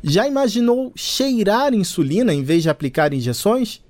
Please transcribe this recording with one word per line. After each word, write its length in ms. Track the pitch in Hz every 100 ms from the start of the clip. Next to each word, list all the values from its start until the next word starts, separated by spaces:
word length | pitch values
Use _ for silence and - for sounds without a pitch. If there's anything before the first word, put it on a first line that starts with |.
| 156
Já 160 | 170
imaginou 680 | 269 277 262 220 233 240 254
cheirar 800 | - - - 269 240 196 220 285
insulina 580 | 226 180 - 143 175 247
em 120 | 147
vez 180 | 135 170
de 80 | 160
aplicar 420 | 147 143 165 151
injeções? 680 | 139 120 120 202 247 240 -